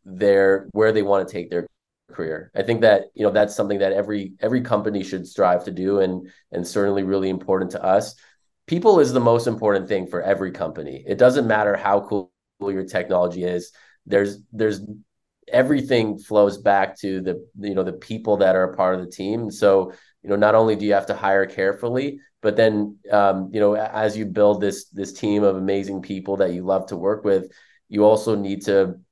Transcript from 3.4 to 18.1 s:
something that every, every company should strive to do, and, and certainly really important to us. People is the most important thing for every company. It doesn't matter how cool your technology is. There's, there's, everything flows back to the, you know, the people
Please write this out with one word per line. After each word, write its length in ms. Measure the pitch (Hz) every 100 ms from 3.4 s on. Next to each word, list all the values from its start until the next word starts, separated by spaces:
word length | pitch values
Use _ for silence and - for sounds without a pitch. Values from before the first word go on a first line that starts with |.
| 104
something 260 | - 101 101
that 120 | 98
every, 420 | 98 101 104 95 -
every 220 | 110 127
company 400 | 123 107 107 104
should 240 | 95 92 90
strive 380 | - 92 -
to 60 | 101
do, 300 | 87 92 101
and, 280 | 92 92 - _ _
and 140 | 87 87
certainly 360 | 107 101 98
really 260 | 95 98 95
important 440 | 92 - 95 92
to 100 | -
us. 300 | 92 98 107 - _ _ _ _ -
People 340 | 170 220 185
is 120 | 131
the 80 | 123
most 260 | 117 117 120
important 420 | 107 107 98 92
thing 180 | 98 90
for 160 | 87
every 280 | 90 95 95
company. 540 | 90 82 78 73 67 -
It 120 | 98
doesn't 280 | 123 135 117
matter 300 | 107 104 98
how 240 | 101 101
cool 300 | 98 104 90 _ _ _
your 240 | 101 95
technology 600 | 95 92 87 90 90 87
is. 280 | 90 90 87 _ _ _ -
There's, 320 | 101 101 - _
there's, 280 | 110 110 95 104 104 _ _ _ _ -
everything 680 | 123 131 143 127 123 110 95
flows 400 | - 107 101 98
back 400 | 101 98 95 -
to 220 | 98 95
the, 260 | 92 90 - -
you 140 | 101
know, 100 | 95
the 80 | 90
people 460 | 90 -